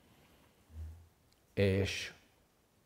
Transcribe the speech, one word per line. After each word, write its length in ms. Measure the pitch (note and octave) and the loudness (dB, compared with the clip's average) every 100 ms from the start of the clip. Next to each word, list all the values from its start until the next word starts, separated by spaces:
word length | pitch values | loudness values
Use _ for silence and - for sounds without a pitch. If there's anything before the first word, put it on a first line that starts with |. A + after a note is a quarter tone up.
| - - - - - _ _ - - - - _ _ _ _ | -20 -20 -20 -20 -20 _ _ -14 -12 -14 -20 _ _ _ _
És 600 | - G2+ F#2+ G2 - - - - _ _ _ _ _ | 2 4 4 0 -4 -8 -14 -20 _ _ _ _ _